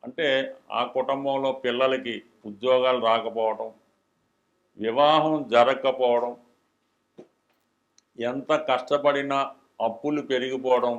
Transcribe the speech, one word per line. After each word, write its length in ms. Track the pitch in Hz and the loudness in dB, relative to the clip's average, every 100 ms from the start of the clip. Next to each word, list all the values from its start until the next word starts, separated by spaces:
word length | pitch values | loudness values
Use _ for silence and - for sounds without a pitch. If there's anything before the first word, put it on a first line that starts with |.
| 123 | -16
అంటే 220 | 127 151 135 131 - _ 110 | -4 0 0 -2 -10 _ -4
ఆ 40 | 123 131 | -2 -2
కుటుంబంలో 540 | 127 139 139 135 135 131 | -2 -2 -2 -2 -2 -2
పిల్లలకి 500 | 127 120 131 131 120 110 - _ 110 | -2 0 0 0 -4 -10 -12 _ -16
ఉద్యోగాలు 500 | 101 123 127 131 127 113 | -6 2 4 4 2 2
రాకపోవడం, 600 | 113 110 110 113 107 113 - _ _ _ _ _ _ _ _ _ _ | 2 0 -2 -2 -2 -8 -12 _ _ _ _ _ _ _ _ _ _
వివాహం 500 | 110 117 147 156 156 156 123 | -4 2 4 4 2 -2 2
జరగకపోవడం, 800 | 117 120 135 135 131 127 120 120 120 _ _ _ _ _ _ _ - - _ _ _ _ _ _ _ _ - 117 | 4 4 4 -2 0 2 2 0 -8 _ _ _ _ _ _ _ -20 -20 _ _ _ _ _ _ _ _ -8 -6
ఎంత 220 | 135 131 151 147 | -6 -2 -2 0
కష్టపడినా 680 | 127 - 147 143 139 139 139 135 - _ _ 113 | -2 0 0 2 0 -2 -2 -2 -8 _ _ -4
అప్పులు 340 | 110 147 147 127 | -4 -4 -4 -2
పెరిగిపోవడం 640 | 127 127 131 127 123 123 | -2 -2 -4 2 2 2